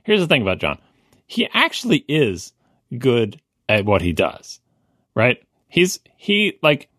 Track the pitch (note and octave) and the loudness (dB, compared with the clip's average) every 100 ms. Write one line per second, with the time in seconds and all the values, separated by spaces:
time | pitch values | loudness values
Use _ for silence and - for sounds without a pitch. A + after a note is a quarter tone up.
0 | - G#3+ E3+ D3+ F#2+ F#2 D#2 C#2+ _ _ | 0 0 2 0 0 -2 -4 -6 _ _
1 | _ _ _ - A3+ A3 D#4+ - A#3+ - | _ _ _ -6 -4 0 -2 -2 -2 -2
2 | - D#3 A#2+ F2+ - _ _ _ _ A#2+ | 0 0 0 -2 -12 _ _ _ _ -2
3 | C3 A#2+ G#2+ - _ _ - A2 G2+ G2 | 0 2 0 -6 _ _ -2 0 2 2
4 | F2+ D#2+ F2+ - - - _ _ _ _ | 2 0 -2 -4 -16 -20 _ _ _ _
5 | _ A2 B2 B2 _ _ _ E3+ F3+ - | _ 0 0 0 _ _ _ 0 0 -2
6 | _ _ - G#3 G3+ - D3+ C#3+ - | _ _ -2 0 0 0 0 0 -4